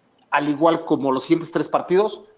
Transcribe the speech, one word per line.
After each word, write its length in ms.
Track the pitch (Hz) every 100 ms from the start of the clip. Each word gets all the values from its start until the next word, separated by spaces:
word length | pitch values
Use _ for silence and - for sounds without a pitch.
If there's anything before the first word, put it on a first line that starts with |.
| _ _ _
al 200 | 143 147
igual 360 | 143 165 165 165
como 260 | 143 135
los 120 | 131
siguientes 280 | - 165 156
tres 160 | 160 143
partidos, 540 | - - 180 208 - -